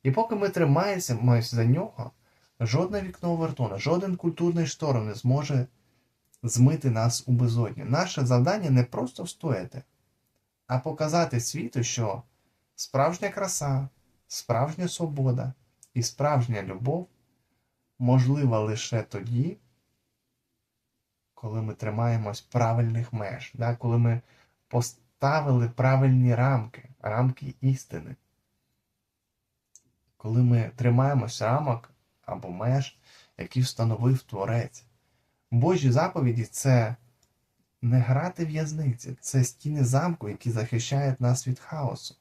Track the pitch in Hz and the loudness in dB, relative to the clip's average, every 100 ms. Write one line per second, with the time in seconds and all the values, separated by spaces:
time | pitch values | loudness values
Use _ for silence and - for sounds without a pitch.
0 | 135 135 226 208 196 190 156 143 202 190 | 0 0 0 0 -2 2 2 4 2 -2
1 | 175 117 123 120 117 117 117 147 214 - | -4 0 4 4 2 0 2 2 0 -8
2 | 104 _ _ _ _ _ 117 131 185 202 | -12 _ _ _ _ _ -2 0 0 -4
3 | 190 180 170 170 160 135 113 98 139 175 | -6 -6 -4 -2 -2 -2 -4 -4 0 0
4 | 190 175 170 - 170 170 156 - 156 123 | 0 -2 -4 0 0 2 -2 -2 0 0
5 | 107 107 123 135 143 139 123 _ _ _ | -2 -2 2 2 2 -2 -2 _ _ _
6 | _ _ _ _ 117 117 127 156 131 110 | _ _ _ _ -4 6 6 6 0 2
7 | 117 - - 120 123 117 113 - 95 143 | 2 0 0 2 2 2 -2 -4 -2 -2
8 | 180 - 127 123 139 208 170 127 123 - | 0 -2 2 4 4 0 4 4 4 -2
9 | 254 - 175 - 165 101 90 127 - _ | -6 -8 -14 -8 -4 -4 -6 -14 -18 _
10 | _ _ _ _ _ _ - 123 160 156 | _ _ _ _ _ _ -4 -4 -4 -4
11 | 156 170 151 123 - 151 226 - 120 - | 0 0 0 -2 -4 -8 -6 -4 -4 -2
12 | 110 98 - _ _ _ _ - - 135 | -4 -4 -12 _ _ _ _ -14 -4 0
13 | 147 175 202 196 190 - 143 135 135 _ | 0 0 -6 -4 -6 -4 -2 -2 -4 _
14 | _ _ _ - - 110 143 160 180 - | _ _ _ -14 -8 -4 -4 -4 -8 -6
15 | 165 143 131 123 123 - _ _ - 123 | -6 -2 -2 -2 -6 -10 _ _ -8 -6
16 | 117 - 143 143 120 107 95 95 123 165 | -6 -2 0 0 0 -4 -6 -6 -4 -4
17 | 180 _ _ _ _ _ _ _ _ _ | -6 _ _ _ _ _ _ _ _ _
18 | 123 131 123 147 135 110 107 107 - 113 | 2 4 4 2 2 2 0 -4 -4 -4
19 | - 101 110 120 160 208 _ _ _ _ | -4 -10 -4 -2 -2 -6 _ _ _ _
20 | _ _ _ _ _ _ _ _ _ _ | _ _ _ _ _ _ _ _ _ _
21 | _ _ _ _ 113 113 110 - 107 107 | _ _ _ _ -8 -4 -4 -4 -4 0
22 | 120 117 107 104 _ 123 117 117 117 117 | 0 0 -2 -8 _ 0 2 2 2 0
23 | 120 113 101 - - 117 117 120 120 117 | -2 -6 -6 -8 -12 -6 -4 -2 0 4
24 | 117 117 _ _ _ _ _ 120 117 - | 4 2 _ _ _ _ _ -2 -2 -8
25 | _ _ 139 156 143 123 117 - 131 131 | _ _ 0 0 2 2 2 0 2 4
26 | 135 127 123 117 131 131 110 - - - | 6 6 4 4 2 2 -2 -14 -20 -12
27 | 107 110 127 127 135 - 131 135 - 85 | -6 0 0 -2 -12 -2 0 0 -4 -12
28 | 78 135 _ _ _ _ _ _ _ _ | -12 -18 _ _ _ _ _ _ _ _
29 | _ _ _ _ _ _ _ _ _ _ | _ _ _ _ _ _ _ _ _ _
30 | _ _ 110 117 123 120 110 - 120 120 | _ _ 0 4 6 4 2 0 2 4
31 | 139 143 110 - 107 135 147 117 - _ | 4 2 -2 -4 0 0 0 -4 -6 _
32 | _ _ - 95 87 90 113 135 131 _ | _ _ -12 -10 -10 -4 0 0 -2 _
33 | _ - _ - - 127 127 - 113 110 | _ -20 _ -14 -6 -2 -2 0 0 2
34 | 123 131 - 98 101 117 - - _ _ | 2 2 -2 -6 -2 -2 -4 -12 _ _
35 | _ _ _ _ _ 120 151 185 135 123 | _ _ _ _ _ 2 4 4 4 4
36 | 180 175 127 117 110 - 139 123 113 123 | 2 0 0 0 -4 -2 4 4 2 -6
37 | _ _ _ _ _ _ _ _ 120 127 | _ _ _ _ _ _ _ _ 2 2
38 | 120 131 175 175 165 156 156 156 143 117 | 4 0 0 -4 -4 -4 -4 -2 -4 -4
39 | 131 127 - 135 123 - 147 147 123 135 | -10 -12 -2 0 0 -2 -6 0 2 2
40 | 175 165 104 101 123 113 110 113 - 139 | 0 -4 -8 -6 -4 -4 -2 -4 -2 -2
41 | 139 127 123 127 - 127 - 156 127 - | 0 0 0 0 -2 -6 -8 -8 -6 -8
42 | - - | -14 -20